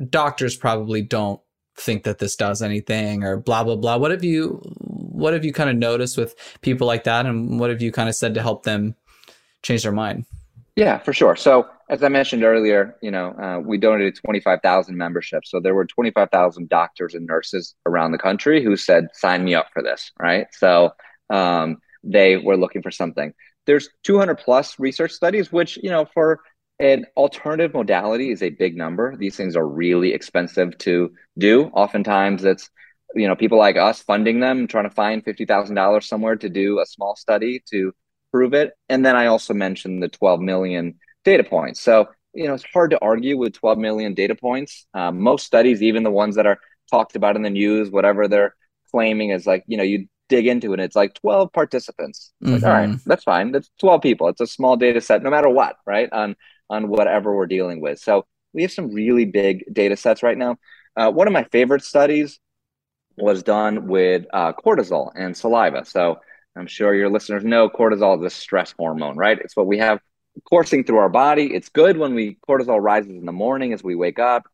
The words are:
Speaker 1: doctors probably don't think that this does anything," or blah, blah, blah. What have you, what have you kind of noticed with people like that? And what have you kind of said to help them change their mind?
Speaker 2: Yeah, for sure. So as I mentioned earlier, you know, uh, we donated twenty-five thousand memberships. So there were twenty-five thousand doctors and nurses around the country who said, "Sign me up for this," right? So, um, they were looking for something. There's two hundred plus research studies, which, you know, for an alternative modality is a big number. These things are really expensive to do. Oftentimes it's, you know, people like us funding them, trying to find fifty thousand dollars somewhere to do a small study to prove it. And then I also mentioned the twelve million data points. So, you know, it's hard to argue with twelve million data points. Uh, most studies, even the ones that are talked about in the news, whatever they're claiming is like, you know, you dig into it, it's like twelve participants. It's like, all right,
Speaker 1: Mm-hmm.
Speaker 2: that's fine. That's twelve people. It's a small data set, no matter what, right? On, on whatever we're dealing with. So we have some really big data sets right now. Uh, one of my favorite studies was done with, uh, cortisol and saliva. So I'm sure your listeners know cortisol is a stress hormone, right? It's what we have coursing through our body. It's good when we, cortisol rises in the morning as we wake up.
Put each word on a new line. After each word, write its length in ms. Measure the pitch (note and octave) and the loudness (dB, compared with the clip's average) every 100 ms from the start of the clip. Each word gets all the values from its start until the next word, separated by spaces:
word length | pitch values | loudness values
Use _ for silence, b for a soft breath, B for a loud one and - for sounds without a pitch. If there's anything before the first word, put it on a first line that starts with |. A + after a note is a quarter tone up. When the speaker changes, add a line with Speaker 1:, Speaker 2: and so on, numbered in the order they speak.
| C3 | -4
Speaker 1:
doctors 460 | D#3 D3 - B2+ - | 0 0 -2 -6 -4
probably 480 | B2 A2 A2 A2 | -2 -2 -4 -6
don't 360 | G#2 A2+ G#2 G2+ _ _ _ - | -4 -4 -4 -6 _ _ _ -12
think 280 | - G#2+ A2 | -6 -4 -4
that 120 | G#2 | -6
this 180 | G2+ - | -6 -4
does 280 | G2+ G#2 | -4 -4
anything," 600 | A2 G#2 - A2 G#2+ G#2 | -4 -6 -4 -4 -4 -4
or 140 | G2 F#2+ | -4 -4
blah, 260 | - A2+ | -2 -2
blah, 120 | A2+ G#2+ | -2 -2
blah. 220 | A#2 A#2+ | -2 0
What 120 | D3+ | -2
have 140 | F3+ | -2
you, 360 | F3 D#3+ D#3+ - - - | -2 -2 -4 -8 -14 -16
what 540 | - - - - D3+ | -14 -14 -12 -4 -2
have 120 | E3 D#3 | -2 -4
you 80 | |
kind 160 | C3+ C#3+ | -2 -2
of 60 | A#2 | 0
noticed 420 | A#2 A#2+ B2+ - | 0 -2 -4 -4
with 160 | - - B B | -6 -8 B B
people 260 | - C3 A#2+ | -4 0 0
like 160 | A#2 | 0
that? 240 | A#2+ A#2 B2+ | 0 0 0
And 320 | A#2 A#2 A#2 | -4 -4 -2
what 100 | A#2+ | -2
have 100 | A#2 | -2
you 120 | A#2 | -4
kind 180 | A#2 A2+ | -2 -4
of 60 | A2+ | -2
said 180 | A#2+ | -4
to 80 | A2+ | -2
help 220 | A2+ - | -4 -4
them 320 | - G#2+ G#2 - _ b b b b b | -4 -2 -4 -6 _ b b b b b
change 220 | - A#2 | -4 -2
their 80 | G#2+ | -2
mind? 340 | G#2 G#2+ G2 A#2+ - - _ _ - | -4 -4 -8 -12 -16 -20 _ _ 0
Speaker 2:
Yeah, 220 | G#3 - | 2 0
for 160 | - | -2
sure. 220 | C3+ A#2+ E2+ | 2 4 4
So 320 | C#3+ B2+ A2+ - - | 4 4 2 -6 -8
as 140 | C3+ | -2
I 60 | C#3+ | 0
mentioned 340 | C#3 C3 A#2+ | 2 0 2
earlier, 520 | A2+ A2+ G#2+ G2+ G2+ - | 2 4 4 2 0 -6
you 100 | G#2+ | -8
know, 200 | F#2+ F2+ | -8 -8
uh, 280 | - G2 F2+ | -10 -8 -8
we 180 | D#2 G#2+ | -4 0
donated 380 | A2 G#2+ G2 - | 2 2 0 -4
twenty-five 380 | - G#2 G2 F#2 | -6 -2 0 0
thousand 340 | F#2+ F#2 F#2 F2+ | 2 2 0 -6
memberships. 520 | E2+ F2 - D#2 - | -6 -6 -6 -8 -6
So 100 | F#2 | -4
there 140 | F#2 | 0
were 120 | F#2+ F2+ | 0 -2
twenty-five 440 | - A#2 G#2+ G2 | -2 -2 0 2
thousand 380 | F#2+ F2+ F2 E2 | 2 2 -2 -2
doctors 460 | F2 E2+ - F2 E2+ | 0 0 -4 -10 -10
and 100 | E2 | -6
nurses 500 | D#2+ - F#2+ E2+ _ E2+ | -6 -4 -8 -10 _ -4
around 260 | E2+ D#2+ | -2 -2
the 60 | D#2+ | -2
country 440 | F#2+ G2+ D3 D#3 | -2 -2 2 2
who 140 | A#2 G2 | 2 0
said, 300 | - E2+ E2+ | 2 2 2
"Sign 300 | - F#2+ F2+ | -2 -2 0
me 120 | F#2 E2+ | 0 0
up 120 | - | -2
for 80 | - | -6
this," 300 | A#1 - - - | -6 -6 -10 -6
right? 280 | E2+ F2+ - | -2 0 -2
So, 400 | - F#2 F2 F2 - b b - | 0 4 6 4 0 b b -4
um, 480 | G2 F2+ E2+ D#2+ D#2+ b b | -2 0 0 -2 -6 b b
they 340 | G#2 G2+ F#2+ F#2+ | 0 4 6 4
were 200 | - F#2+ | 2 2
looking 240 | F#2 G2 | 0 -4
for 100 | F2+ | -10
something. 420 | - F2 D#2+ D2 - b b - | -6 -6 -6 -8 -10 b b 2
There's 240 | C#3+ - _ | 2 0 _
two 140 | - G3+ | 0 2
hundred 180 | F#3+ D3 | 2 -2
plus 440 | - B2+ C#3+ - | 2 2 0 -4
research 320 | C3+ - E3 | -6 -4 -6
studies, 400 | - - G#3 F#3 | -2 -2 0 -2
which, 260 | E3+ E3 - | -2 -2 -4
you 60 | G3 | -4
know, 160 | E3+ D3+ | -2 -2
for 260 | E3+ D#3+ D#3 b _ _ - | 0 0 0 b _ _ 0
an 260 | C#3 C3+ - - | 2 2 0 0
alternative 560 | C#3+ - D3+ D#3+ E3 | 0 0 -6 -2 -2
modality 580 | C#3+ G#2 F#2 G#2 A#2 C3+ | -2 0 0 0 -2 -4
is 100 | G2 | -4
a 80 | F2+ | -4
big 280 | D2 F#2 E2 | -2 -4 -4
number. 400 | D#2+ F2 B2 B2+ | -8 -4 -6 -6
These 180 | G2 - | -8 -6
things 200 | F#2 E2 | -4 -2
are 120 | D2+ | -2
really 460 | D2 F2 F2 F#2 | -2 0 2 0
expensive 640 | - - F2+ F2 - F2+ - | -2 -4 -4 -4 -2 -4 -4
to 320 | G2 F2 F2 _ b - | -2 0 -2 _ b 0
do. 280 | G2 A#2+ D3+ | 4 4 2
Oftentimes 720 | - G#2 G#2 G#2 G2 G2 F#2+ F#2+ | 0 0 0 -2 0 0 0 0
it's, 240 | F#2 - _ b b - A2+ | -2 -6 _ b b -10 -2
you 120 | G#2 | 0
know, 80 | F#2 | 0
people 220 | A2 A2+ | 2 4
like 180 | G2+ F#2 | 6 4
us 260 | G2+ A2+ | 2 0
funding 380 | - G#2 A2 A#2 | -2 0 0 0
them, 260 | B2+ C3 A#2+ | 0 -2 -2
trying 200 | A2 G#2 | -4 -4
to 40 | |
find 340 | - G#2 A2 | -2 -2 -2
fifty 220 | A2 G2 A2 | -6 -6 -2
thousand 300 | G2+ G2+ G2+ | -2 0 0
dollars 320 | F#2+ G#2+ - | 2 2 0
somewhere 280 | G#2+ A2+ A2 | -6 -4 -4
to 120 | G#2 | -4
do 300 | F#2 G2+ G2+ | -2 -2 0
a 60 | F#2+ | -4
small 300 | - G2 G2+ | -6 -8 -6
study 460 | - G#2 A2+ B2+ - | -2 -2 -2 -8 -8
to 220 | G#2 F#2+ - _ _ _ | -4 -4 -8 _ _ _
prove 220 | B2+ B2+ | 0 2
it. 200 | C#3+ D3 - - | 2 0 -4 -4
And 180 | C3 C3 | 0 4
then 100 | B2 | 4
I 100 | A#2 | 2
also 280 | A2+ - | 0 0
mentioned 480 | G#2 F#2+ F#2+ F#2 F#2 | -4 -4 -6 -8 -6
the 60 | E2+ | -6
twelve 320 | - G2 F2 | 0 2 2
million 580 | F#2 F#2 F#2 F2 E2+ - b b - | 0 -2 -2 -4 -6 -10 b b 2
data 180 | F3+ | 4
points. 380 | - F2 C#2+ - | 4 -2 -4 -4
So, 260 | - A2 G2+ _ _ | 4 4 4 _ _
you 140 | - D3+ | -8 -6
know, 60 | |
it's 120 | C3+ - | -6 -4
hard 180 | F3+ E3+ | 0 2
to 80 | D#3 | 2
argue 360 | G#2+ A2+ B2+ C#3 | 2 0 0 -2
with 160 | A#2 | -2
twelve 240 | - A2 A2 | -2 0 0
million 360 | A2 G#2+ G#2+ | 0 -4 -4
data 220 | F#2+ G2 - | -2 -2 -2
points. 520 | B2 C3 C#3+ - _ | -4 -4 -6 -16 _
Uh, 180 | F#2+ F2 | -6 -4
most 340 | F2+ A2 C#3+ - | 0 0 0 2
studies, 380 | A#2 A#2+ A2 | 4 4 4
even 200 | A2 A2+ | 2 0
the 80 | A2 | 0
ones 260 | G2+ G#2+ G#2 | 0 0 2
that 100 | G#2 | 2
are 120 | G2 b b - | 0 b b -2
talked 280 | - A2 G#2 | 0 0 -2
about 180 | G#2 G#2+ | 0 0
in 60 | |
the 80 | G#2+ | -2
news, 420 | G2 G#2 G#2+ G2+ | -2 0 0 0
whatever 360 | G2 G2 G2+ G2+ | 2 2 2 2
they're 260 | G2+ G2+ _ _ _ _ | 2 0 _ _ _ _
claiming 420 | A#2+ A2+ G#2+ G#2 | -2 0 0 -2
is 140 | F#2 G2+ | -2 0
like, 180 | F#2+ - | 0 -2
you 80 | A2 | -2
know, 60 | |
you 240 | G2 G2+ F#2+ _ - | -2 -2 -6 _ 0
dig 180 | C3 A#2 | 2 2
into 240 | B2 A2+ | 0 -2
it, 60 | F#2+ | -4
it's 160 | F#2 G#2 | -2 0
like 200 | G2+ - | 0 -2
twelve 360 | G#3 G3+ F#3 | 0 0 0
participants. 800 | - D3 B2+ - - - - - - | -2 -2 -4 -8 -14 -14 -14 -20 -8
It's 220 | - B2 | -2 0
like, 0 | |
all 60 | - | 2
right, 200 | A2 G#2 | 2 0
Speaker 1:
Mm-hmm. 200 | A#2 - | -4 -2
Speaker 2:
that's 140 | F3+ | -2
fine. 280 | - F2 - | 0 0 0
That's 180 | - - _ | -4 -6 _
twelve 220 | F#3+ E3 | 4 4
people. 280 | C#3+ A2 F2 | 4 0 -2
It's 100 | - | -2
a 80 | A#2+ | -6
small 300 | - B2+ B2 | -2 0 2
data 240 | B2 A#2 | 2 2
set, 220 | - G#2+ | 2 0
no 60 | C3+ | 2
matter 200 | D3 C#3+ | 2 4
what, 260 | C3 F#2+ - - | 4 2 -2 -4
right? 220 | G#2 A#2+ | -2 -2
On, 240 | A2 G#2 G2 b b - | -4 -6 -8 b b -10
on 180 | G#2+ G#2+ | -6 -2
whatever 480 | G2+ F#2+ G#2 G#2 G2+ | 0 2 0 0 -2
we're 120 | F2+ | -2
dealing 340 | F#2 F2+ E2 | -2 -4 -6
with. 160 | D2 C#2+ | -8 -6
So 300 | - G2+ - _ _ | 0 0 0 _ _
we 80 | D#3 | -6
have 100 | F3+ | -6
some 220 | - C#3+ | -6 -8
really 320 | G#2 A2 A#2+ G#2+ | -4 0 2 2
big 400 | G2+ G2 F#2+ - | 2 0 -2 -4
data 240 | G#2+ G2+ G2+ | -2 0 0
sets 240 | A#2+ A2 | 0 0
right 160 | A#2+ A2+ | 0 -2
now. 200 | B2 A#2+ b b b A2+ | -4 -6 b b b 0
Uh, 140 | A2 | 0
one 140 | D#3+ G#3 | 2 2
of 80 | |
my 100 | E3+ A#2 | 0 0
favorite 380 | A#2+ B2 C#3 | 2 2 0
studies 560 | - C#3+ D3 D3+ C#3+ - _ _ _ _ _ _ _ - | 0 2 2 2 -2 -8 _ _ _ _ _ _ _ -4
was 240 | G2+ F#2+ | -2 0
done 460 | G2 G#2 G#2+ G#2+ G2 | 0 0 0 -2 -2
with, 380 | F#2+ F#2 F#2 F2+ | 0 2 0 -2
uh, 220 | G2 E2 | -4 -2
cortisol 580 | - A3+ F#3+ F#2 E2 C2+ - | -2 0 0 0 -4 -6 -8
and 200 | F#2 F2 | -10 -6
saliva. 480 | A2+ A#2 F#2 C2+ - | -2 2 2 -2 -4
So 340 | F#2+ E2+ D#2+ b b b F2 | -2 -2 -2 b b b -18
I'm 120 | F2 | -14
sure 260 | - G#2 | -2 0
your 160 | G2+ G2+ | 2 0
listeners 340 | G#2 - G2+ | -2 -4 -6
know 260 | A2 A#2 G#2+ | 0 4 2
cortisol 500 | - A2+ G#2 G2+ F2 | 2 2 4 2 2
is 120 | F2 | -2
a 40 | - | -10
stress 380 | - G2 F2 - | -4 -4 -2 -6
hormone, 400 | E2 D#2 D2+ C#2+ | -6 -6 -6 0
right? 220 | G2+ A2 | 0 0
It's 160 | - - | -2 -2
what 100 | F#2+ | 0
we 140 | G#2 | 0
have 200 | A2 G#2+ _ _ _ - - | 0 0 _ _ _ -14 0
coursing 360 | E3+ D#3+ C#3+ | 2 2 0
through 160 | B2 A2 | 2 2
our 100 | F#2+ | 4
body. 440 | A2 C#3 D3+ C#3+ E2+ | 4 2 2 0 -4
It's 140 | - | -2
good 280 | C#3+ F3 E3 | 4 4 4
when 160 | C#3+ | -2
we, 240 | A#2+ G#2 - - | -4 -6 -6 -2
cortisol 320 | C3+ B2 A2 | 0 2 0
rises 380 | G#2 G#2+ G2+ F#2 | 2 0 -2 -10
in 80 | E2+ | -10
the 60 | |
morning 420 | F2+ A2+ C3+ B2+ | -6 -4 -4 -4
as 100 | G#2+ | -6
we 120 | F#2+ F2 | -6 -4
wake 240 | F2 - | -2 0
up. 240 | A#2+ A#2+ - | 0 0 -4